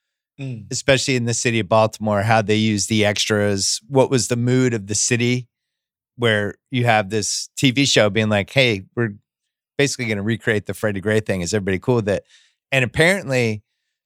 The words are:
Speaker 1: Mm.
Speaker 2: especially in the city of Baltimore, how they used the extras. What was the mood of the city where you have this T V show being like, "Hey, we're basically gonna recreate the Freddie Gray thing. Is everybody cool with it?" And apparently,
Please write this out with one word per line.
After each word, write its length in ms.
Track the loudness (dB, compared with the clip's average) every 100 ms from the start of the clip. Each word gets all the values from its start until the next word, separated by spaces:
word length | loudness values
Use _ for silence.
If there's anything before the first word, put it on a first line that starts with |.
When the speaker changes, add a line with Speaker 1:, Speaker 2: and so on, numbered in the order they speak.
| _ _ _ -14
Speaker 1:
Mm. 260 | -12 -12 -10
Speaker 2:
especially 440 | -4 0 2 2 0
in 100 | 0
the 80 | -2
city 240 | 0 -2
of 100 | 2
Baltimore, 540 | 2 2 0 -2 0
how 180 | 2 2
they 140 | 2 2
used 340 | 2 0 0
the 160 | 2 2
extras. 760 | 0 0 0 0 0 -2 -4 0
What 220 | 2 4
was 180 | 2 0
the 60 | -2
mood 380 | 0 2 2
of 140 | -2 -4
the 80 | -4
city 520 | -2 0 0 -2 -6 _ _ _ _ _ _ -2
where 400 | 0 0 -2 -8 _
you 140 | -2 2
have 240 | 2 2
this 380 | -2 -2 -6 -8 0
T 140 | 0
V 140 | 2 2
show 240 | 4 2
being 200 | 2 0
like, 200 | 0 0
"Hey, 340 | 0 2 0 -6 -6
we're 180 | -6 -6 _ _ _ _ _ -2
basically 280 | -2 -2 -4
gonna 180 | -2
recreate 420 | -2 -2 -2 -2 -4
the 80 |
Freddie 280 | -6 -4 -4
Gray 180 | -2 -2
thing. 220 | -2 -6
Is 120 | -4
everybody 240 | -4 -2 -4
cool 200 | 0 -2
with 120 | 0
it?" 160 | -4 -6 _ _ _ _
And 120 | -2
apparently, 800 | 0 2 2 2 -2 -2 -2 -4 -12 _ _ _